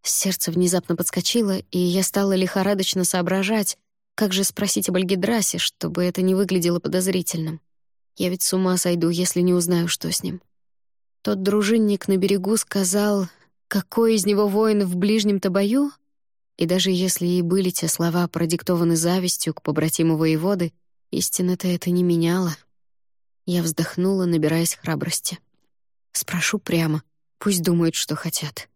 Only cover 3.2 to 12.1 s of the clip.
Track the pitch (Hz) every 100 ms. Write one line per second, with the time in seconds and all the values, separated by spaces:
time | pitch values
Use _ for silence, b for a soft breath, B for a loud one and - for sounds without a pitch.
3.2 | 175 190 190 220 202 - _ _ _ -
4.2 | 214 185 196 - 202 - 196 185 185 190
5.2 | 196 233 190 170 202 _ 165 170 180 175
6.2 | 185 190 190 185 170 175 - 185 185 185
7.2 | 170 170 160 160 _ _ _ _ _ -
8.2 | 180 180 - 190 185 185 180 175 165 170
9.2 | 180 175 180 180 175 175 170 - 165 175
10.2 | 180 185 _ _ _ _ _ _ _ _
11.2 | - 196 190 208 202 226 208 202 -